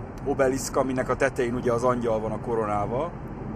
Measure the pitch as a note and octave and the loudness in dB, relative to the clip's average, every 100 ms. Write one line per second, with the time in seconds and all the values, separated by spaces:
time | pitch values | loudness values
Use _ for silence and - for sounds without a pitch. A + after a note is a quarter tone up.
0 | - - C3+ C#3 C3 C3 - D#3 C3 C3 | -6 -8 -4 2 4 2 0 0 0 0
1 | B2 B2 C#3 B2+ A#2+ B2 B2 A#2 B2 B2 | 0 2 2 2 0 2 2 2 4 2
2 | A#2 A2 A2 G#2+ - A2+ G#2+ G#2 G#2 A#2+ | 2 0 0 -4 -2 -2 0 0 0 -2
3 | E3 - - - - | -4 -6 -10 -10 -8